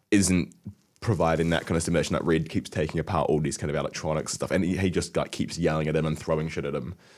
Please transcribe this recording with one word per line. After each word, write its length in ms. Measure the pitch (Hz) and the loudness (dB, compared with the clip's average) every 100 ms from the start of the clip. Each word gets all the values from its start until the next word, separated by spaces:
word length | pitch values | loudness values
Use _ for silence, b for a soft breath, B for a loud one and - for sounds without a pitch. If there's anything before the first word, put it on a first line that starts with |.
| _ | _
isn't 420 | 104 90 90 - - - - _ _ | 4 6 2 0 -6 -18 -18 _ _
providing 480 | - 87 82 80 82 | -2 2 4 4 2
that 140 | 82 - | 2 2
kind 100 | 85 | 0
of 40 | |
stimulation. 300 | 85 85 69 | 2 0 2
That 120 | 80 80 | 0 2
Reed 240 | 82 - | 2 2
keeps 200 | 101 - | -4 -4
taking 300 | - 78 82 | -2 -2 -2
apart 300 | 78 80 - | -2 0 2
all 100 | 76 | 2
these 180 | 76 67 | 0 -2
kind 120 | 76 | -4
of 60 | 73 | -2
electronics 560 | 71 - 80 78 - | -4 -4 -4 -2 -4
and 40 | - | -6
stuff, 160 | - | -2
and 120 | 92 | 0
he, 140 | 87 92 | 0 0
he 120 | 95 | 0
just, 260 | 85 - - | 0 -2 -2
like, 140 | 71 | -4
keeps 260 | - - 85 | -4 -6 -2
yelling 300 | 82 78 78 | 0 0 0
at 60 | 78 | 0
him 80 | 78 | 0
and 120 | 78 | -2
throwing 300 | - 80 80 | -2 -2 -2
shit 160 | 85 | -4
at 100 | 71 | -4
him 220 | 71 64 92 b | -4 -6 -12 b